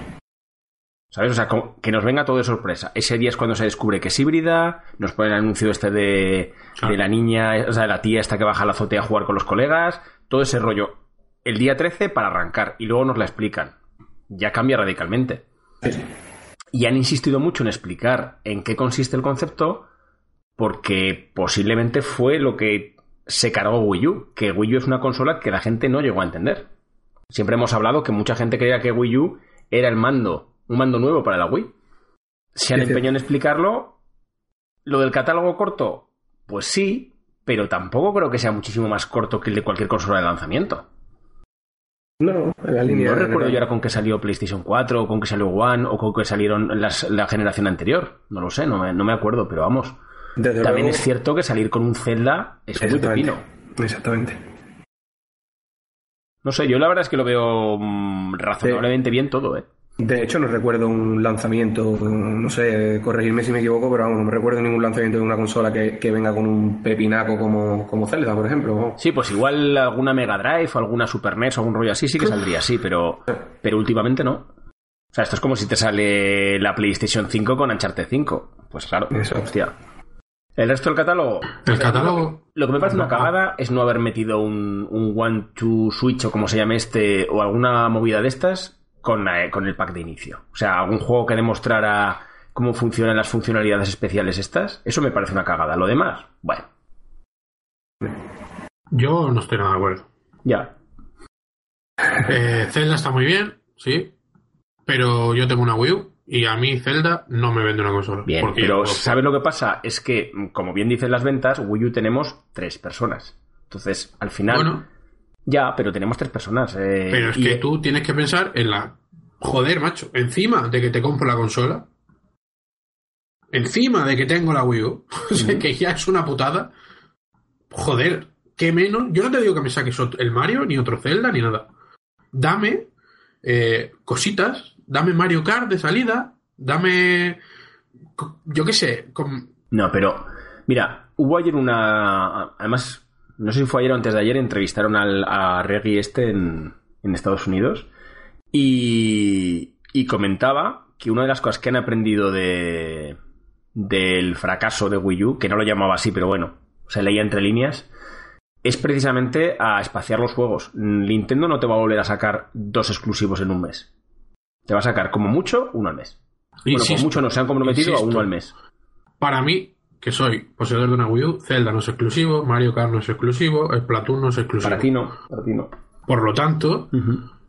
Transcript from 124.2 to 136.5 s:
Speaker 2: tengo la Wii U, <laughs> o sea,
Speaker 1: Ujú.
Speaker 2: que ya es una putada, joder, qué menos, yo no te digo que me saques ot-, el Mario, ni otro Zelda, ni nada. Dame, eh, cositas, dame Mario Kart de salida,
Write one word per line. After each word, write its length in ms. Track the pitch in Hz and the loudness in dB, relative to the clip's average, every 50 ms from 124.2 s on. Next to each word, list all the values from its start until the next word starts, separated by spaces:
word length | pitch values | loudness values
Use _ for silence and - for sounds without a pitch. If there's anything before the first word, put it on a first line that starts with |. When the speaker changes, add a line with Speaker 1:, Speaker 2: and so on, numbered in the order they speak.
| 135 | 2
Speaker 2:
tengo 260 | 131 165 175 170 160 156 | 2 2 2 2 2 2
la 120 | 139 127 | 2 2
Wii 180 | 123 120 113 110 | 2 2 0 0
U, 240 | 117 - - - - | -2 -4 -6 -12 -14
<laughs> 220 | - - - - | -12 -8 -4 -2
o 40 | 220 | -2
sea, 160 | - 117 107 202 | 0 2 2 0
Speaker 1:
Ujú. 40 | - | 0
Speaker 2:
que 140 | - 151 - | 0 -2 0
ya 160 | - 190 185 | 0 0 -2
es 160 | 170 - - - | -2 -2 0 0
una 160 | 190 180 160 | 0 2 0
putada, 480 | 156 139 123 131 135 151 185 - - - - - - - - _ _ _ _ _ _ _ _ _ _ _ _ _ - | 0 -2 -2 0 0 0 -2 -4 -8 -12 -20 -20 -20 -20 -20 _ _ _ _ _ _ _ _ _ _ _ _ _ -16
joder, 580 | - - - - 151 175 170 175 180 - - - _ _ _ _ _ | -10 -6 -2 0 2 2 2 2 0 -2 -4 -12 _ _ _ _ _
qué 160 | - 175 165 165 | -2 0 2 4
menos, 320 | 170 185 202 208 226 254 247 | 4 4 2 2 0 0 0
yo 120 | 165 170 202 | 2 2 2
no 60 | 254 | 2
te 100 | 254 262 | 2 2
digo 140 | 233 208 175 | 2 2 2
que 60 | 156 | 2
me 100 | 143 131 | 0 -2
saques 280 | 123 143 135 127 123 - | -2 -2 -2 -2 -2 -2
ot-, 180 | 127 123 - - | -2 -4 -2 -2
el 120 | 127 120 113 | -2 0 0
Mario, 320 | 120 135 170 226 262 277 | 2 2 2 2 0 0
ni 140 | 233 151 135 | 0 0 0
otro 200 | 123 127 117 113 | 0 -2 -2 -4
Zelda, 320 | - 135 156 202 233 254 | -2 0 0 0 2 0
ni 100 | 208 135 | 0 0
nada. 280 | 113 117 107 107 - - - _ - _ _ _ _ _ _ _ _ _ - | 0 0 -2 -4 -6 -10 -20 _ -20 _ _ _ _ _ _ _ _ _ -4
Dame, 560 | 135 131 156 180 208 208 208 254 440 - - _ _ _ _ _ _ _ _ _ _ - | 0 0 2 2 2 2 0 0 -2 -4 -8 _ _ _ _ _ _ _ _ _ _ -2
eh, 500 | 127 120 120 120 117 113 113 117 - - _ _ | 0 2 2 4 4 2 0 -2 -4 -12 _ _
cositas, 680 | - 123 123 - 202 208 202 269 277 254 - - - _ _ _ | -6 -4 -2 -2 -2 0 0 0 0 -2 -4 -10 -18 _ _ _
dame 260 | - 135 135 156 185 175 | -6 -2 0 2 2 4
Mario 280 | 165 180 185 170 160 156 | 4 4 4 2 2 2
Kart 240 | 180 214 240 247 208 | 2 0 0 0 0
de 100 | 190 185 | -2 0
salida, 560 | - 151 170 233 254 226 131 123 123 - - _ _ _ | 0 0 2 2 2 2 0 -2 -2 -6 -10 _ _ _